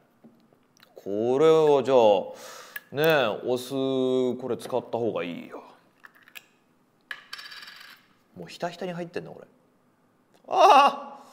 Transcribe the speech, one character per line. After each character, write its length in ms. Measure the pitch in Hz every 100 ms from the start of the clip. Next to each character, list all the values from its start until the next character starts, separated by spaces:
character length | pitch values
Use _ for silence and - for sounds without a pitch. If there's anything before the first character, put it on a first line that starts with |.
| _ _ - _ _ _ _ _ _ -
こ 440 | 95 101 117 135
れ 100 | 160
を 340 | 160 151 139
じ 60 | 123
ゃ 40 | 127
あ、 20 | 110 98 - - - - - - -
ね 80 | 127
え、 260 | 160 151 113 95 117
お 120 | 123
酢、 120 | 127 135 135 131 127 127 127 123
こ 80 | 127
れ 80 | 110
使 200 | - 123
っ 60 | -
た 60 | 117
方 160 | 117
が 100 | 85
い 220 | 87 85 -
い 20 |
よ。 160 | - - _ _ _ - _ _ - - _ _ _ _ _ - - - - - - - - - - _ _ _ -
も 80 |
う 40 | 165
ひ 100 | -
た 100 | 175
ひ 80 | 175
た 80 | 185
に 60 |
入 140 | 175 170
っ 20 |
て 140 | 104
ん 20 |
な、 80 | -
こ 80 | -
れ。 80 | - _ _ _ _ _ _ _ _ _ -
あ 720 | 381 381 285 277 - - -
あ！ 20 | -